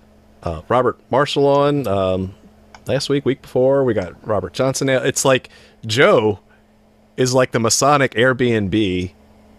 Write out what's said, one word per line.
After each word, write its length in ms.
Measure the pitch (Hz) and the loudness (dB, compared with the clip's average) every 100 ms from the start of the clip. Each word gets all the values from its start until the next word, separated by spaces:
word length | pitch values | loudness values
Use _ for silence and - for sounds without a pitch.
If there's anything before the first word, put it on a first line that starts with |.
| _ _ _ _ | _ _ _ _
uh, 180 | 85 80 - | -8 -8 -2
Robert 320 | 120 123 - _ | 0 0 -4 _
Marshall 360 | 131 147 156 139 | -2 -2 0 2
on, 400 | 143 143 147 123 | 2 2 -2 -2
um, 480 | 98 95 92 95 98 - _ _ - - | -2 0 -2 -6 -10 -20 _ _ -18 -6
last 220 | 127 - | -4 -2
week, 160 | 139 | -2
week 160 | 131 135 | -2 -4
before. 420 | - 127 131 139 | -4 0 2 2
We 100 | 131 | 0
got 200 | 104 90 - - | -2 -4 -12 -6
Robert 260 | 104 - | -4 -4
Johnson. 380 | - 131 131 135 | -4 -4 -2 -2
It's 340 | 131 139 - | 0 -2 -2
like 240 | 139 131 - - - _ 113 | 0 0 -2 -20 -20 _ -6
Joe 540 | 110 175 165 107 101 _ _ _ _ _ _ _ - | 2 4 4 2 -2 _ _ _ _ _ _ _ -4
is 160 | 127 | 0
like 200 | 127 127 | 2 0
the 80 | 127 | 0
Masonic 520 | 113 - 139 147 131 | 0 0 2 2 0
Airbnb 1000 | 107 127 120 123 113 98 107 101 90 90 - _ - _ | 2 0 2 0 0 0 0 0 -2 -4 -10 _ -20 _